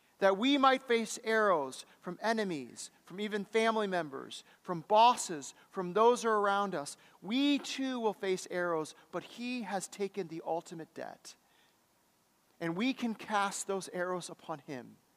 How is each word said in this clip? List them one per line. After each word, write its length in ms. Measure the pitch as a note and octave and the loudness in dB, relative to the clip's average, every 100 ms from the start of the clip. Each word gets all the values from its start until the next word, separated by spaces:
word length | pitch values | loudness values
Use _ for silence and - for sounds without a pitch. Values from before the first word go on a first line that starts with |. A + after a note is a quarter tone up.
| _ - | _ 4
that 180 | G3 G3 | 4 6
we 200 | C4 C#4+ | 4 6
might 260 | C4+ C4 | 6 4
face 340 | - A#3 A3 - | 2 0 0 -4
arrows 600 | A3 A3 G#3 E3 C3+ - - - | 0 2 4 4 0 -8 -16 -14
from 180 | F3+ E3+ | -12 -4
enemies, 720 | G#3+ A3 G3+ D3+ A#2 - - _ - | -2 0 0 -4 -8 -12 -16 _ -14
from 160 | F3+ | -8
even 240 | G#3 G#3 F#3+ | -4 -4 -2
family 420 | A3+ A3+ A3 G3+ | 2 2 2 0
members, 560 | F3+ D3+ C3 A2+ - - - | -2 -4 -8 -12 -14 -18 -16
from 240 | - E3+ - | -8 -6 4
bosses, 640 | G#3 A#3+ A#3 - D#3 C3+ - - | 6 8 6 -2 -8 -10 -16 -12
from 240 | G3 F3+ | -6 -2
those 300 | F#3 A#3 A#3+ | 6 6 6
who 60 | A3+ | 2
are 120 | G#3+ | 2
around 340 | G3+ G3+ G3+ E3+ | 2 2 0 -2
us. 220 | C#3+ - - - | -6 -12 -20 -16
We 380 | F3 B3+ C#4+ C#4+ | -4 0 2 2
too 420 | - - C4 B3 | -2 -6 -4 -2
will 120 | A3 | -2
face 360 | - F#3+ F#3 - | -2 -2 -2 -2
arrows, 440 | F3+ F3 D#3+ D3 - - | -2 0 -2 -4 -10 -10
but 100 | F3 | -10
he 380 | - - B3 B3 | -10 -10 -6 -6
has 260 | G3 G3 - | -4 -6 -6
taken 400 | - G3 G3 E3 | -6 -6 -6 -8
the 140 | E3 D#3+ | -8 -6
ultimate 480 | E3 - E3 D3+ | -6 -6 -14 -12
debt. 420 | C3+ A#2+ - - - _ _ _ _ _ _ _ _ _ _ _ - | -12 -12 -12 -20 -20 _ _ _ _ _ _ _ _ _ _ _ -8
And 160 | E3 F3 | -4 -2
we 180 | B3+ | -2
can 220 | - A#3 G#3 | -2 -4 -6
cast 500 | - G#3 G3 - - | -2 -2 0 -4 -6
those 220 | G3 - | -6 -6
arrows 360 | F3+ F3+ F3+ E3+ | -6 -4 -4 -8
upon 300 | E3 - D3+ | -14 -12 -12
him, 380 | - C3 A2+ G#2+ _ | -10 -12 -12 -20 _